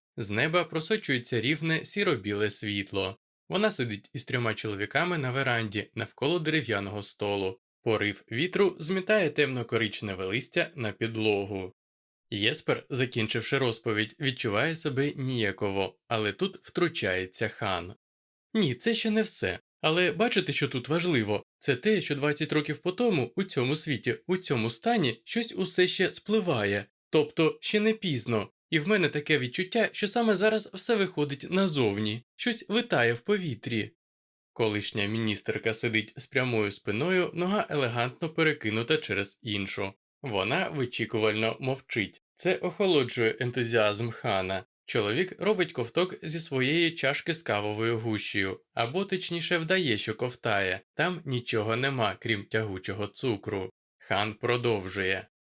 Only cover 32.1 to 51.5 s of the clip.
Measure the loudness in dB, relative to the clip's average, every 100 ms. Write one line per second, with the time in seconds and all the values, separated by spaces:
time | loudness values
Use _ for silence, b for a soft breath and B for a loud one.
32.1 | -2 -8 -4 -2 -2 0 0 2 2 2
33.1 | 2 0 -2 -2 -6 -4 -2 -4 -8 _
34.1 | _ _ _ _ 0 2 2 0 -2 -2
35.1 | 0 0 -2 -2 -2 -2 0 0 0 -2
36.1 | -6 -4 -2 0 2 0 -2 -4 -2 0
37.1 | 0 0 -2 0 0 0 0 0 0 -2
38.1 | -4 -6 0 0 0 -2 -2 0 0 0
39.1 | -4 -4 -6 -6 -4 -4 -4 -6 -8 _
40.1 | _ -4 0 0 0 -2 -2 -2 -2 -2
41.1 | 2 2 2 0 -2 -4 -4 -4 -4 -4
42.1 | -6 _ -4 -2 0 -2 0 2 4 2
43.1 | 2 2 2 -2 -2 2 4 4 2 -2
44.1 | -4 0 0 0 -4 -8 _ -4 0 2
45.1 | 0 -2 -2 0 0 0 -2 -2 0 -2
46.1 | -2 -6 -6 -2 0 2 2 0 0 0
47.1 | 0 -2 -4 0 0 0 0 0 0 0
48.1 | -2 -2 -2 -2 -4 _ -4 -2 -2 -2
49.1 | -4 -4 -4 0 0 2 2 2 0 -2
50.1 | -4 -4 -4 0 2 2 -2 -6 -2 -2
51.1 | -2 -4 -4 -2